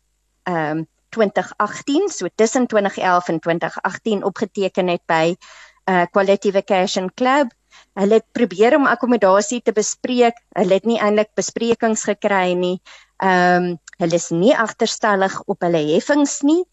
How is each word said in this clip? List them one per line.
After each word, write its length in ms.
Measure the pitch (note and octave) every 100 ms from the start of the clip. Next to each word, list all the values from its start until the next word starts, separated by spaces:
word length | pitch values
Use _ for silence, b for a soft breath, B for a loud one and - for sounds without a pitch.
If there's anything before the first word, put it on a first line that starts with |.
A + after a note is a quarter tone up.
| _ _ _ _
ehm, 400 | - E3+ D3+ D#3 D#3+ _ _
twintig 440 | A3+ G3+ F#3+ F3+ -
agtien, 520 | G#3 - - C#4+ G4
so 180 | - F3+ -
tussen 320 | A3 C4 B3
twintig 300 | A3 G3 -
elf 320 | F#3 F3 F3
en 100 | E3
twintig 380 | E3+ E3 E3 -
agtien 400 | F#3+ - A3+ G3+
opgeteken 640 | G3+ - G#3 - F#3 - F3+
het 140 | F3 -
by, 280 | E3 E3 F3+ B B B B -
eh, 200 | F#3 E3+
Quality 400 | G#3 G3 G3 G#3
Vacation 600 | G3 - F#3+ F#3+ G3+ F#3 -
Club. 360 | B3+ C#4 B3 - _ b b
Hulle 200 | - G3+
het 120 | A3+ -
probeer 440 | - A#3+ F3 A3+ D4+
om 120 | C4+
akkommodasie 760 | A#3 A#3+ A#3+ G3 G3 G#3 A#3+
te 100 | -
bespreek. 640 | G#3+ G3+ - B3 B3 A#3 A#3 _ -
Hulle 180 | F3+
het 120 | F#3+ A3
nie 140 | A#3
eintlik 300 | G#3 G#3+ G#3+ -
besprekings 680 | - - A#3 A#3 A3+ A3
gekry 500 | - G3+ G#3 G3 F3+
nie. 280 | F3+ F3+ F#3 - B B -
Ehm, 580 | F#3+ F#3 F3+ F3+ F3+ F3 _ -
hulle 180 | F3 E3+
is 140 | -
nie 260 | E3+ G3+ D#4
agterstallig 840 | A3 - A3+ - A3+ G3 F#3+ - -
op 160 | G3
hulle 320 | F3 E3+ D3+
heffings 480 | E3+ - D4 C#4+ -
nie. 220 | C#4+ E4 F4+